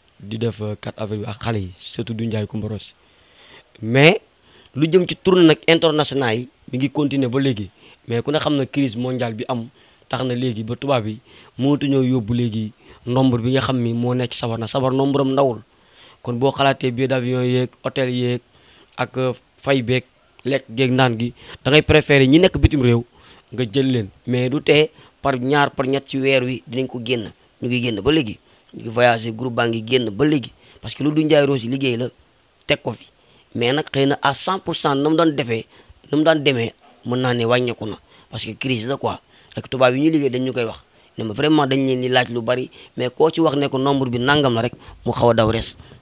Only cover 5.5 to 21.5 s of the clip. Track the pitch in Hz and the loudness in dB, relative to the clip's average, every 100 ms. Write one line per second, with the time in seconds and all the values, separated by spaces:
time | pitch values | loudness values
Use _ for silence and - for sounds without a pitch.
5.5 | 147 - 165 165 151 139 139 123 110 127 | 2 2 2 2 0 -2 0 -2 -2 -6
6.5 | _ - 127 139 156 143 139 123 131 135 | _ -8 -4 -4 -2 -2 0 -2 0 0
7.5 | 107 92 _ - - - 117 143 151 156 | -2 -6 _ -20 -20 -6 -4 -2 -2 0
8.5 | 143 127 143 135 110 123 127 120 110 123 | -2 -2 -2 -2 -2 -4 -2 -4 -6 -6
9.5 | 123 117 _ _ _ - 127 127 123 131 | -6 -6 _ _ _ -8 -6 -4 -2 -4
10.5 | 110 110 117 139 127 107 110 _ - - | -4 -8 -6 -2 0 -2 -10 _ -20 -18
11.5 | - 135 143 143 135 127 131 104 120 120 | -2 0 2 2 2 2 0 0 -2 0
12.5 | 110 107 - - - 120 127 131 120 120 | -2 -6 -10 -20 -14 -4 2 2 2 0
13.5 | 131 127 131 117 117 123 127 123 - 117 | -2 0 -2 -2 -2 -2 -2 -4 -6 -6
14.5 | 113 113 143 131 135 139 135 135 135 139 | -4 -4 -2 0 0 2 2 0 2 0
15.5 | 110 - _ _ _ - _ - 120 135 | 0 -12 _ _ _ -20 _ -8 0 0
16.5 | - 139 135 131 117 131 131 123 127 123 | 2 0 2 -2 -2 0 0 0 0 0
17.5 | 127 123 _ 131 139 127 123 123 123 _ | 0 -2 _ -6 -2 -2 0 -2 -2 _
18.5 | _ _ - _ - 123 127 127 120 _ | _ _ -20 _ -8 -6 -2 -2 -4 _
19.5 | - 143 139 117 127 - _ _ _ 123 | -10 0 0 2 -2 -4 _ _ _ -4
20.5 | 139 - 113 131 127 127 113 120 - - | -4 -4 -2 0 2 2 0 -6 -8 -20